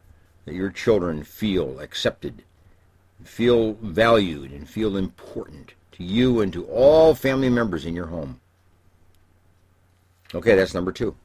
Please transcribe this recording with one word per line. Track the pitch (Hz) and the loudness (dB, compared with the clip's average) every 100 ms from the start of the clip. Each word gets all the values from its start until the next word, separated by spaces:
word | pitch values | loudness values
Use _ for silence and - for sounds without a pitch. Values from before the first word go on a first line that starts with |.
| _ _ _ _ - | _ _ _ _ -14
that | 82 | -8
your | 95 | -8
children | 95 - 104 87 78 | -4 0 2 0 -4
feel | 76 - 107 92 71 67 | -10 -6 -2 -2 -2 -6
accepted, | 76 - 120 - 69 57 - _ _ _ _ _ _ _ | -14 -6 -6 -6 -10 -14 -20 _ _ _ _ _ _ _
feel | - - 117 120 113 104 | -16 -2 2 2 2 -4
valued, | 110 85 113 117 95 76 67 | -6 0 4 4 2 -4 -12
and | 71 73 | -16 -12
feel | - 110 98 | -6 -4 -2
important | 92 - - - - 76 - - _ | -6 -8 -16 -14 -14 -16 -20 -20 _
to | - | -14
you | 90 104 127 117 | -4 0 2 2
and | 98 | 0
to | 87 - | -4 -6
all | 110 135 160 160 139 | 2 6 8 6 4
family | 135 135 131 | 0 0 0
members | 120 113 85 76 | 0 0 -4 -6
in | 85 | -8
your | 85 | -8
home. | 85 69 62 _ _ _ _ _ _ _ _ _ _ _ _ _ _ _ _ _ _ - 87 | -8 -10 -14 _ _ _ _ _ _ _ _ _ _ _ _ _ _ _ _ _ _ -12 -2
Okay, | 113 98 | 4 4
that's | 92 92 | 4 -2
number | 90 | -6
two. | 92 110 - | -4 -6 -8